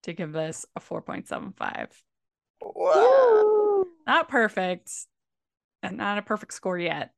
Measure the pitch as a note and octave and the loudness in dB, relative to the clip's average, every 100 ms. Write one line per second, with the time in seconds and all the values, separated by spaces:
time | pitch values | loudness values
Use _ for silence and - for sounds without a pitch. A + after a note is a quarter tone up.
0 | - E3 E3 D#3 D#3 D#3+ - - _ E3+ | -12 -8 -6 -4 -6 -8 -14 -16 _ -10
1 | - - - - G3 F#3+ - - A1+ _ | -8 -12 -8 -10 -10 -8 -8 -6 -12 _
2 | _ _ _ _ _ _ - - G4+ D#4+ | _ _ _ _ _ _ -16 -4 2 6
3 | A#4 C5+ B4+ A4 G#4+ G#4+ G#4 G4+ F#4 E4+ | 6 6 6 6 4 2 2 0 -2 _
4 | - D4 D#4+ B3+ A3 G3+ F#3 F3+ - - | 0 0 2 0 0 0 -4 -4 -10 -16
5 | - _ _ _ _ _ _ _ F#3 G3 | -16 _ _ _ _ _ _ _ -12 -6
6 | G3+ G#3 G3+ G#3+ - - F#3+ F3+ E3+ D3+ | -4 -4 -4 -6 -6 -8 -6 -2 -2 -4
7 | - | -6